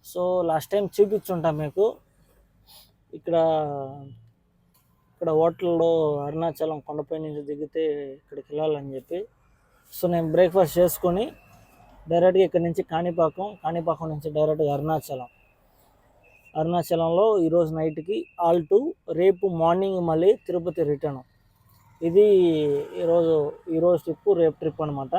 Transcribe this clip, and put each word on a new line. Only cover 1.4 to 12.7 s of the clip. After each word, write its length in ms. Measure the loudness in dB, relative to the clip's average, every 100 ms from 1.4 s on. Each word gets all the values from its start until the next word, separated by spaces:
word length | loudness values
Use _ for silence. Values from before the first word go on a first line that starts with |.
| -2 -2
మీకు. 240 | -4 0 0 -2 _ _ _ _ _ _ _ -20 _ _ _ -14
ఇక్కడ, 180 | -2 0 2 0 -2 -8 -10 -14 -20 -20 _ _ _ _ _ _ _ _ _
ఇక్కడ 160 | _ 0 2
హోటల్లో 520 | 2 0 -2 2 2 2 0 -2 -4
అరుణాచలం 520 | -4 -4 -4 -6 -6 -8
కొండపై 320 | -10 -8 -8 -8
నుంచి 180 | -10 -10
దిగితే 340 | -10 -8 -4 -4 -4 -8 -14
ఇక్కడికి 280 | _ -18 -10
వెళ్ళాలని 380 | -4 -4 -4 -8 -12
చెప్పి. 240 | -10 -10 -10 _ _ _ _ _ _ -4
So, 80 | -2
నేను 160 | 0 0 4
బ్రేక్‌ఫాస్ట్ 420 | 4 4 2 4
చేసుకొని 440 | 2 2 -2 0 -4 -10 _ _ _ _ _ -20 -2
డైరెక్ట్గా 320 | 4 4 4 2
ఇక్కడ 140 | 2
నుంచి 160 | 0